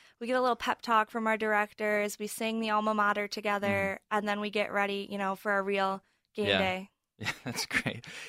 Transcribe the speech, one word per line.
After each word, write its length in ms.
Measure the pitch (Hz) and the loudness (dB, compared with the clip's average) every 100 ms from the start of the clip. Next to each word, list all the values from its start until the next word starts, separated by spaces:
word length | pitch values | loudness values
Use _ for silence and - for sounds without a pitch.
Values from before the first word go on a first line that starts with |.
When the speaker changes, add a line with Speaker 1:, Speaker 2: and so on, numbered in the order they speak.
| - - | -20 -10
Speaker 1:
We 60 | 233 | -2
get 100 | 254 | 2
a 40 | |
little 140 | 254 240 | 2 0
pep 260 | 262 - | 0 -2
talk 280 | - 220 214 | 2 2 2
from 160 | 240 220 | 0 0
our 100 | 220 | 0
directors. 840 | 220 208 208 - 214 208 208 - | 2 2 0 -2 0 2 0 -2
We 80 | 214 | -8
sing 340 | - 220 226 | -4 -4 -2
the 100 | 220 | 0
alma 220 | 214 214 | 2 2
mater 340 | 214 208 208 202 | 2 2 2 -2
together, 720 | - 208 202 202 196 196 190 | -4 -2 0 2 2 0 -2
Speaker 2:
Mm-hmm. 160 | - 214 | -4 -2
Speaker 1:
and 100 | 208 | 0
then 120 | 208 | -2
we 100 | 208 | -2
get 220 | 208 202 | -2 0
ready, 340 | 202 202 202 202 | 0 0 -2 -4
you 60 | 202 | -4
know, 180 | 190 190 | -2 -2
for 200 | 214 202 | 0 0
a 60 | |
real 400 | 196 196 190 196 _ _ _ | 2 2 0 -2 _ _ _
game 140 | - 202 | -2 2
Speaker 2:
Yeah. 100 | 190 | 4
Speaker 1:
day. 320 | 190 185 196 | 4 0 -6
Speaker 2:
<laughs> 40 | _ _ - | _ _ -10
Yeah, 100 | 101 - | -8 -6
that's 200 | 123 117 - | -6 -6 -2
great. 380 | - 113 107 - - | -2 -2 -6 -10 -14